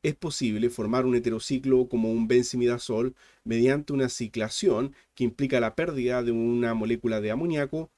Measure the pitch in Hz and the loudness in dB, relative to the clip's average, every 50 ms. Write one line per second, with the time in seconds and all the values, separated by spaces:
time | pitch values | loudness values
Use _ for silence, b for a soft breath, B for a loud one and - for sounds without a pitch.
0 | - 151 147 _ - - - - 135 117 107 107 113 123 120 - 110 107 117 127 | -2 -2 -4 _ -8 -8 -4 -2 -2 -2 0 0 0 0 0 -2 -2 0 0 2
1 | 127 131 123 120 120 120 113 110 - - 139 127 135 131 131 127 123 123 - 113 | 2 2 2 2 0 0 -2 -2 -4 -4 -4 -2 2 4 4 4 4 2 0 -2
2 | 110 110 113 117 113 110 120 123 123 - - 123 120 120 120 123 - - 113 110 | 0 0 0 0 0 4 4 2 2 2 -2 0 2 2 2 0 -4 -4 -2 -2
3 | 120 127 127 b b b b b b 113 113 117 120 127 135 147 147 - 147 135 | -2 -2 -4 b b b b b b -2 2 4 4 4 4 2 -2 -2 0 0
4 | 131 123 - - 120 107 - 113 107 110 - - - 190 127 107 131 143 139 b | 0 0 -2 -6 -8 -6 -4 -4 -4 -4 -4 0 2 2 2 2 0 -4 -6 b
5 | b b _ - 123 117 110 - 139 131 135 127 113 110 - - 165 175 156 135 | b b _ -2 -2 -2 0 -2 -2 0 2 2 2 0 0 -2 -4 -2 -2 -2
6 | 120 123 123 123 120 120 117 113 113 117 120 120 120 117 117 113 107 110 117 117 | -2 0 0 0 0 0 0 2 2 2 2 2 0 0 0 -2 0 0 -2 0
7 | - 117 113 107 104 107 107 131 165 175 160 147 143 135 - 160 160 - _ | 0 -2 -2 0 -2 -2 -2 -2 -2 -2 0 0 -2 -2 -4 -8 -8 -8 _